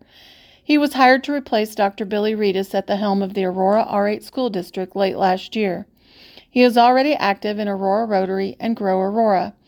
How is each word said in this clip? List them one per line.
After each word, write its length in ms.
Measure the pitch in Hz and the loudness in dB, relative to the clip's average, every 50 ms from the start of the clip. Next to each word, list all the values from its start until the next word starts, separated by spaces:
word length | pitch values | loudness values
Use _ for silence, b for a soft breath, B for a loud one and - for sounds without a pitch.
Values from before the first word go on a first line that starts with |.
| b b b b b b b b b b b b b | b b b b b b b b b b b b b
He 120 | - 302 294 | 0 2 2
was 160 | 294 285 - | 2 0 2
hired 320 | 262 262 254 262 254 269 | 4 6 6 6 4 2
to 80 | - 285 | -2 -6
replace 420 | 285 269 - 254 214 214 214 214 | -6 -4 -2 -2 -2 -2 -2 -2
Doctor 300 | - 202 196 202 - 220 | -2 -2 -2 -2 -4 -8
Billy 280 | 185 214 208 208 214 220 | -4 -2 -2 -2 -2 -2
Reedus 400 | 208 214 202 180 190 196 - - | 0 0 0 0 0 -2 -2 -2
at 140 | 196 196 - | -4 -2 -2
the 80 | 202 | -2
helm 260 | 196 214 202 196 196 | -2 0 0 0 -2
of 120 | 196 190 202 | -2 -4 -4
the 100 | 208 190 | -2 -2
Aurora 400 | 180 180 190 185 190 208 220 - | -2 0 0 2 2 2 2 0
R 240 | - - 202 202 208 | 0 0 -2 0 0
eight 160 | 214 - - | -2 -4 -8
School 260 | - - 262 254 240 | -10 -8 -4 -4 -4
District 460 | 202 185 175 - - 190 180 180 - | -4 -4 -8 -6 -8 -8 -8 -6 -2
late 220 | 196 202 190 - - | -2 -2 -2 0 0
last 400 | 196 185 185 190 - - - 220 | 0 0 0 -2 -4 -8 -6 -4
year. 300 | 208 190 175 175 208 _ _ B B B B B B B B B B B | -2 -2 -4 -6 -10 _ _ B B B B B B B B B B B
He 120 | - 247 | 0 2
is 160 | 247 247 220 240 | 4 4 6 6
already 380 | 233 247 254 262 269 302 294 | 6 6 6 4 2 2 0
active 440 | - - 202 196 - - 208 208 208 | 0 0 -2 -2 -2 -4 -6 -4 -4
in 80 | 214 202 | -4 -4
Aurora 380 | 196 190 196 190 196 214 233 | -4 -2 0 0 0 0 0
Rotary 500 | 220 208 190 190 185 190 196 196 196 - - | 0 0 0 0 0 -2 -2 -4 -4 -6 -6
and 120 | - 226 233 | -4 -4 -4
Grow 240 | - 208 190 185 185 | -2 0 0 0 0
Aurora. 580 | 190 196 208 226 226 214 196 175 180 202 - _ b | 0 0 0 2 2 2 2 2 0 -2 -8 _ b